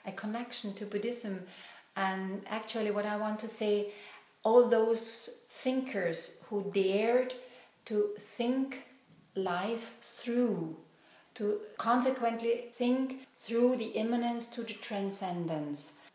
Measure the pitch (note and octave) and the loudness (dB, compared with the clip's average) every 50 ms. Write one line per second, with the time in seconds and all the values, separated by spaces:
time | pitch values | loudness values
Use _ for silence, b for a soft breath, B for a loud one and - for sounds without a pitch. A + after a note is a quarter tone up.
0 | - - F#3 - - G#3 G#3+ A#3 B3 - - - - G#3 G3 - G#3 G3+ G#3 G3+ | -10 -10 -8 -6 -6 -4 -4 -4 -6 -6 -8 -6 -6 -6 -6 -6 -6 -4 -4 -2
1 | G#3 A#3 A#3+ - - G#3 F#3+ F3+ F3+ B B B B B B B B B - - | -2 -2 -4 -4 -4 -6 -6 -6 -8 B B B B B B B B B -4 -2
2 | F#3+ F#3+ F#3+ F#3+ F#3+ F#3+ F#3+ G3 - - G#3+ A3 A3 - - A3+ G#3+ G#3 G3+ G#3 | 0 0 0 -2 -2 -4 -4 -6 -6 -6 -6 -6 -6 -4 -4 -2 0 0 0 0
3 | G#3 G#3 G#3+ G#3 G#3+ G#3+ G#3+ G#3+ - A3 - - G#3+ G#3 G#3 G#3 G#3 G3+ B B | 0 -2 -2 -2 -2 -2 -2 -4 -4 -6 -4 -2 2 2 4 2 2 0 B B
4 | B B B B B B B _ - A3 A3+ B3 B3 A3 A3+ A3 A3 A3+ A#3 A3 | B B B B B B B _ 4 8 8 10 10 10 8 6 6 4 2 0
5 | - - - - - - - - - - - - - C4 B3+ C4+ B3+ - - G3+ | -2 -4 -6 -6 -8 -10 -12 -14 -18 -16 -12 -4 -2 0 0 0 0 -2 -2 -2
6 | F3+ E3+ E3 E3 - - - - - - G#3+ G3+ F#3 - - G3+ F#3+ F#3+ F#3+ G#3 | 0 0 0 -2 -4 -6 -8 -12 -10 -6 -4 -4 -2 0 2 2 4 4 4 4
7 | G#3+ A#3 A#3+ B3+ B3+ B3+ - B B B B B B B B _ _ - A3 G#3 | 4 6 4 4 4 2 -2 B B B B B B B B _ _ -2 2 2
8 | G#3 G#3 - - - - - - A#3 B3 C4 C4+ C4+ C#4 - - - - - - | 2 2 0 -6 -12 -8 -4 0 0 2 2 2 2 0 -2 -8 -12 -14 -20 -20
9 | _ - - - - _ - G3 F#3+ F#3 F3 F3+ F#3+ A3 A#3 A3+ A#3 - - - | _ -20 -20 -20 -20 _ -4 -2 0 0 0 0 0 -2 -2 -4 -6 -8 -14 -14
10 | - - - - - A#3+ A#3 A#3+ B3 A3+ G3 E3+ E3 D#3+ D#3+ - - b b b | -16 -14 -12 -8 -4 0 2 4 4 4 2 0 -2 -4 -6 -10 -16 b b b
11 | b b b b b b - - G#3+ G#3 G#3 - - - - - - A3 A#3+ B3+ | b b b b b b -8 -4 -2 0 0 -2 -4 -8 -10 -4 0 2 4 4
12 | B3 C4 C4 C4 A#3+ A#3 A3+ A3+ A3+ A#3 A#3 - - - - - B3 A#3+ B3+ C4 | 4 2 2 2 2 0 0 0 0 0 0 0 -2 -6 -4 0 2 4 4 4
13 | C4+ C4 - - - - _ - - - A#3 A#3 A#3+ B3 B3+ G#3 A3 A3 - G#3 | 2 0 -4 -8 -12 -16 _ -16 -8 -2 2 4 4 4 4 2 0 -2 -2 -2
14 | G#3+ A#3 A#3+ A#3+ A#3 A#3+ A#3 A#3 A#3 - - B3 A3+ - G#3+ - - - G#3+ G3+ | 0 0 0 0 0 0 -2 -2 -4 -6 -6 -8 -8 -8 -10 -10 -8 -6 -4 -2
15 | G3 G3 G3 - G3 F#3 F3 F3 E3+ D#3+ D#3+ D#3 D3 D3 D3 D3 - - B B | -2 -2 -4 -4 -4 -4 -2 -2 -2 -2 -2 -2 -2 -4 -6 -6 -8 -12 B B
16 | B B - | B B -12